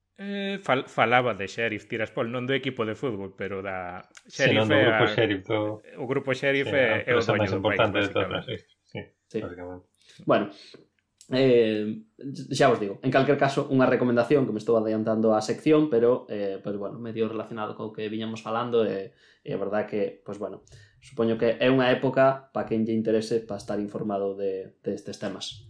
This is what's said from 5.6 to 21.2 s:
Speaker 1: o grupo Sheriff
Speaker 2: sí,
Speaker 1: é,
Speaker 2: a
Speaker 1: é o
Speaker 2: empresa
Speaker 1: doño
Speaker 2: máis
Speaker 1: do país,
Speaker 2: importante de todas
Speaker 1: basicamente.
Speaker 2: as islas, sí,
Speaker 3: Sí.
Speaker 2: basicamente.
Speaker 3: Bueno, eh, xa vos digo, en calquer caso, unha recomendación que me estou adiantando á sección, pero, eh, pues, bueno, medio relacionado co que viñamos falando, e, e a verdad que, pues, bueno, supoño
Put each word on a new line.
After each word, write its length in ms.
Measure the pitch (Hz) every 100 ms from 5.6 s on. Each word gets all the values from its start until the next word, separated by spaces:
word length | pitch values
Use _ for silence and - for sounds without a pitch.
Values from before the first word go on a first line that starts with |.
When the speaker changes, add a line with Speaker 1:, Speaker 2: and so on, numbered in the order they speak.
| 107 107 - -
Speaker 1:
o 60 | 123
grupo 220 | 135 127 127
Sheriff 320 | 139 139 135
Speaker 2:
sí, 80 | 143
Speaker 1:
é, 80 |
Speaker 2:
a 120 | 120 110 -
Speaker 1:
é 40 | 120
o 80 |
Speaker 2:
empresa 80 | 110
Speaker 1:
doño 80 | 104
Speaker 2:
máis 120 | 101
Speaker 1:
do 80 | 98
país, 200 | 104 101
Speaker 2:
importante 180 | 110 98
de 80 | 101
todas 160 | 101 95
Speaker 1:
basicamente. 200 | 92 90
Speaker 2:
as 80 | 107
islas, 160 | - _ _
sí, 120 | 113 104 _ _
Speaker 3:
Sí. 120 | 110
Speaker 2:
basicamente. 460 | 101 87 90 90 - _ _ - -
Speaker 3:
Bueno, 180 | - - - - - _ _ _ _ -
eh, 720 | 127 131 120 110 107 107 113 - _ 135 139 -
xa 160 | 139 196
vos 140 | 160
digo, 160 | 139 98
en 120 | 131 135
calquer 240 | 135 143
caso, 320 | 135 - 135
unha 160 | 135 127
recomendación 560 | 123 123 120 117 147
que 80 | 120
me 80 | 107
estou 160 | 104 113
adiantando 560 | 107 110 110 110 110
á 80 | 107
sección, 480 | 107 113 156 156 151
pero, 400 | 117 117 123 -
eh, 320 | 107 101 95
pues, 160 | 104 101
bueno, 240 | 98 107
medio 320 | 117 113 110
relacionado 400 | 113 104 113 107 -
co 160 | 110 107
que 160 | 107
viñamos 320 | 110 110 113
falando, 400 | - 113 123 117
e, 320 | 107 98 95 - _ _ -
e 80 | 98
a 60 |
verdad 240 | 98 107 -
que, 320 | 107 98 - -
pues, 80 | 101
bueno, 240 | 110 95 - - - _
supoño 380 | - -